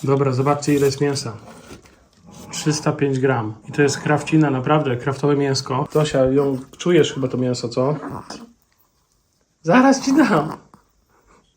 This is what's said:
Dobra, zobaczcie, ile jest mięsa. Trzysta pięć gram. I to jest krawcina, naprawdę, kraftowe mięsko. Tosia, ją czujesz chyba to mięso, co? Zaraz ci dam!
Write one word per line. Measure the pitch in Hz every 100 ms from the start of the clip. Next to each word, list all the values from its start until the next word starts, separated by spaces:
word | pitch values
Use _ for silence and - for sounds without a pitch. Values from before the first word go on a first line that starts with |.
Dobra, | 135 139 139
zobaczcie, | 127 139 143 151 143
ile | 139
jest | 131
mięsa. | 143 131 113 104 - - - - - _ _ _ - - -
Trzysta | - 156 151 151
pięć | 147 139 131
gram. | 135 117 107 - -
I |
to | -
jest | 139 -
krawcina, | 151 147 - 160 147
naprawdę, | 131 123 151 135 120
kraftowe | 143 123 147 143
mięsko. | 139 135 - 131 147
Tosia, | 156 143 135 131
ją | 139 139 127 - -
czujesz | 175 165 -
chyba | 135 131
to | 123
mięso, | 127 120 117
co? | 131 135 151 - - - - - _ _ _ _ _ _ _ _ _ _ _
Zaraz | 160 240 269 262 269
ci |
dam! | 285 220 165 156 - _ _ _ _ _ _ _ _ _